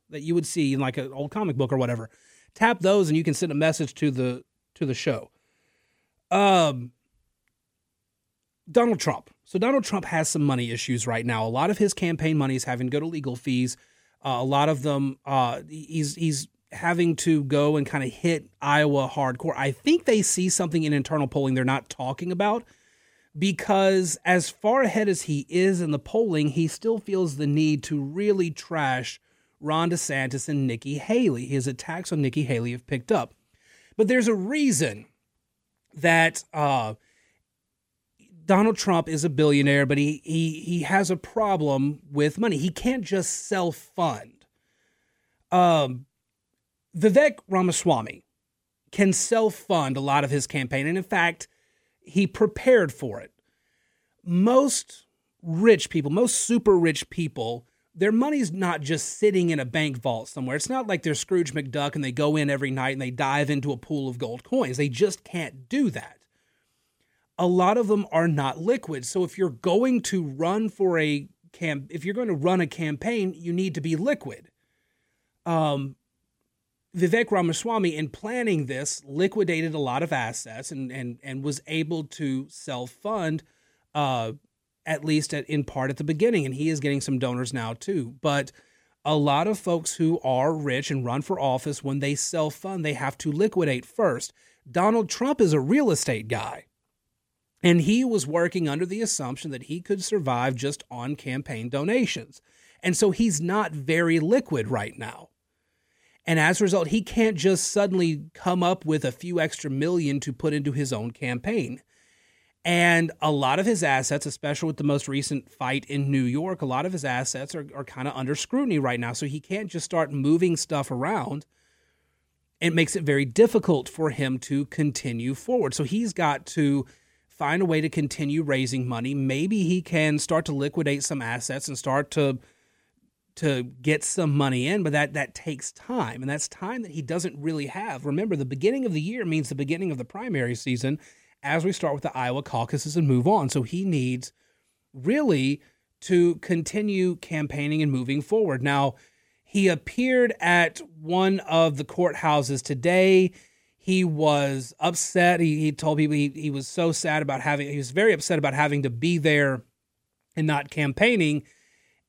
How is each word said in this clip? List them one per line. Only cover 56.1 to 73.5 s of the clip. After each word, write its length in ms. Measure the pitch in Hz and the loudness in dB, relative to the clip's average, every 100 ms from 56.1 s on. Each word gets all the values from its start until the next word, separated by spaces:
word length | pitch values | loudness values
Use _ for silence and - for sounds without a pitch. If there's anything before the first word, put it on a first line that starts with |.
most 240 | 175 247 | 2 2
super 420 | - - 233 226 185 | 0 2 4 6 6
rich 320 | 165 147 - | 6 2 -4
people, 600 | - 160 123 113 120 - _ _ | -4 -4 -4 -6 -6 -12 _ _
their 160 | 160 202 | -2 2
money's 400 | 220 277 294 202 | 4 2 0 -2
not 300 | 185 180 160 | 0 -2 -2
just 360 | 139 160 - - | -2 -4 -4 0
sitting 320 | 214 185 170 | 2 4 2
in 100 | 151 | 0
a 40 | |
bank 320 | 127 156 151 127 | -2 -2 -2 -2
vault 300 | 131 113 - | -2 -4 -6
somewhere. 300 | - 127 147 | -8 -4 -4
It's 140 | - | -2
not 180 | 262 220 | -4 -2
like 160 | 175 | -2
they're 100 | 165 | -2
Scrooge 400 | 147 - 185 151 | -4 0 0 0
McDuck 400 | 147 139 143 143 | -4 -4 -4 -4
and 80 | 156 | -4
they 80 | 131 | -4
go 240 | 123 147 | 0 0
in 160 | 156 143 | 2 0
every 220 | 139 135 | 0 -2
night 220 | 131 131 | -2 -2
and 80 | 135 | -4
they 100 | 127 | -6
dive 360 | 123 135 143 147 | -2 0 2 2
into 220 | 143 143 | 0 -2
a 60 | 123 | -6
pool 320 | - 147 131 | -6 -4 -4
of 100 | 123 | -6
gold 240 | 117 123 | -8 -8
coins. 340 | - 262 143 127 | -2 0 0 0
They 120 | 143 | -2
just 340 | 120 196 - | 2 0 0
can't 460 | - 175 147 135 123 | -8 -8 -8 -10 -6
do 200 | 269 269 | 0 0
that. 260 | - - - _ _ _ _ _ _ _ _ _ _ _ - | -2 -12 -20 _ _ _ _ _ _ _ _ _ _ _ 0
A 40 | 180 | 2
lot 320 | 180 185 233 | 4 4 4
of 100 | 208 | 2
them 180 | 208 196 | 0 2
are 160 | 160 170 | 2 2
not 320 | 147 135 143 | 2 -2 -2
liquid. 460 | 180 262 - 143 123 | -2 -2 -2 -8 -4
So 180 | 190 | -2
if 140 | 180 - | -4 -2
you're 100 | 180 | -4
going 540 | 120 180 190 254 247 | -2 0 2 4 0
to 200 | - 190 | 0 -2
run 460 | 151 135 165 208 220 | -4 -2 -2 0 -2
for 300 | - 190 165 | 0 2 2
a 280 | 156 143 147 _ _ | 2 0 -6 _ _
cam-, 340 | - 165 143 135 | -8 -6 -6 -8
if 160 | 165 | -8
you're 80 | 170 | -6
going 160 | 208 233 | -4 -2
to 60 | |
run 260 | 156 165 185 | 0 2 2
a 60 | 160 | 0
campaign, 640 | - 156 143 220 233 185 | -2 -6 -4 -4 -2 -2
you 160 | 165 170 | -4 -4